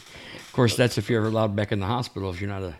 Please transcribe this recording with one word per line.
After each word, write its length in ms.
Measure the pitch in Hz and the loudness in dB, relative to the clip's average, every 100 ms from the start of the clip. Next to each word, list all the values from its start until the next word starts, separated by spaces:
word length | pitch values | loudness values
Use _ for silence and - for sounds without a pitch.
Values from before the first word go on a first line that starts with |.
| - - - - | -16 -18 -16 -16
Of 180 | - | -6
course, 220 | - 120 - | 2 4 4
that's 220 | 123 - | 2 2
if 100 | 104 | 0
you're 120 | 117 | 2
ever 80 | 110 | 2
allowed 260 | 110 110 101 | 2 2 2
back 160 | 104 | 0
in 80 | 107 | 0
the 80 | 95 | 0
hospital, 420 | 123 123 - 98 | -2 -4 -6 -6
if 100 | 87 | -4
you're 100 | 101 | -6
not 120 | 98 | -6
a 140 | 95 80 | -8 -10